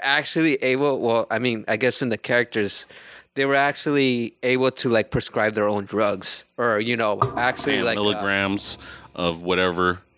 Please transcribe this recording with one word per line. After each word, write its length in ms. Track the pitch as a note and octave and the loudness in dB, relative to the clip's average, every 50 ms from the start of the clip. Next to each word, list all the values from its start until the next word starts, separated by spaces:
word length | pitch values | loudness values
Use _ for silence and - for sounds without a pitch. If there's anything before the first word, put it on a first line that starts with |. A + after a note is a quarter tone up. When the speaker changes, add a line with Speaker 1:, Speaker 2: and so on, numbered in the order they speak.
| - | 2
Speaker 1:
actually 500 | C3+ C#3 D3+ C#3+ - - E3+ E3 D#3+ C#3+ - - | 2 0 0 0 -2 0 0 2 2 2 2 0
able, 380 | C3 B2+ C3 C#3+ D3 C3+ A#2 | 0 0 2 2 0 0 0
well, 260 | E2+ A#2+ A2+ A#2 A2 - A2+ | 0 2 2 2 0 0 -2
I 80 | A2 | 0
mean, 240 | A#2+ B2+ A#2 A2 G2+ | 0 0 -2 -2 -2
I 100 | - A2 | -2 -2
guess 240 | A2 B2+ B2+ A#2 - | 0 0 0 0 0
in 100 | C#3+ B2 | -2 -2
the 80 | A2+ G#2+ | -2 -4
characters, 680 | - - B2+ A#2+ A#2+ - - A2+ G#2 G2 - - - - - - - - - - - _ _ | -2 0 2 2 2 0 0 -2 -2 -2 -2 -6 -6 -10 -18 -20 -20 -20 -20 -20 -20 _ _
they 80 | - C#3 | -2 0
were 80 | C3+ C#3 | 2 2
actually 800 | C#3 C#3 C#3+ C#3+ - - D#3 D3 C#3+ C#3 C3 B2+ A#2+ A#2 A2+ - _ - | 2 2 2 0 -2 -2 0 2 2 4 2 2 0 -2 -6 -8 _ -2
able 280 | B2+ B2+ B2+ B2+ C3 | 0 0 2 2 0
to, 180 | B2 - - C3 | 0 0 -2 2
like, 220 | A#2 A2 G#2 - | 2 2 0 0
prescribe 440 | - B2+ - - - B2 G#2+ A2 G#2+ | -2 -4 -4 -2 -2 0 0 0 0
their 140 | G#2+ G#2 G#2 | 0 0 0
own 160 | G#2+ G#2 G2 | 0 -2 -4
drugs 600 | G2 - G2+ A2 G2+ G2+ F#2+ F#2+ - - - - _ _ | -4 -2 0 0 0 0 -2 -4 -6 -6 -6 -10 _ _
or, 240 | - A#2+ A#2+ A2 G#2 | -4 -2 0 0 0
you 160 | A2 A#2 A#2+ | 0 -2 -2
know, 240 | A2+ A2+ G#2+ G#2 G2+ - - - | 0 0 0 2 0 0 -2 0
actually, 400 | - A#2+ B2+ B2+ - - D3 A2 | 0 0 0 0 0 -2 -2 0
Speaker 2:
And 80 | G#2+ A#2 | 0 0
Speaker 1:
like, 140 | A#2 A2+ G#2+ | 0 0 2
uh, 40 | G#2 | 2
Speaker 2:
milligrams 760 | G#2 G#2 G#2+ G2+ G2 G2 G2 G2 G2 G2 G2+ - - - - - - - - - - _ | 0 0 0 0 0 0 0 0 0 0 0 0 0 -2 -2 -6 -18 -20 -20 -20 -18 _
of 280 | - F2 F2 E2+ E2 F2 | -2 -2 -2 -2 -2 -2
whatever 580 | F2 F2+ F2+ F#2 F#2 F2 E2+ F2+ F2+ F2+ F2+ - _ _ | 0 2 2 2 2 2 2 0 0 0 -2 -6 _ _